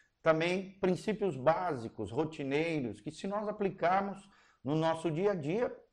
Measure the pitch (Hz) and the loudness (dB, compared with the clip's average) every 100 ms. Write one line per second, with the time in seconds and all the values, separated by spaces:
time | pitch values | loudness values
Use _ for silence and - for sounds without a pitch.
0 | _ _ 165 160 170 185 190 - 185 180 | _ _ 2 2 2 0 -4 0 0 2
1 | - 208 196 135 127 175 180 135 113 - | 0 0 0 2 2 2 0 -2 -6 -6
2 | 101 117 160 156 135 143 165 156 120 101 | -4 -2 -2 -4 -2 0 0 -2 -4 -6
3 | 151 - 196 202 214 208 196 - 170 190 | -12 -8 -6 -4 -4 -2 -2 2 2 2
4 | 202 190 - - _ _ 131 156 160 160 | 0 -6 -14 -20 _ _ -2 2 2 0
5 | 175 156 202 190 139 202 247 - - | 0 0 0 0 -2 0 -2 -4 -14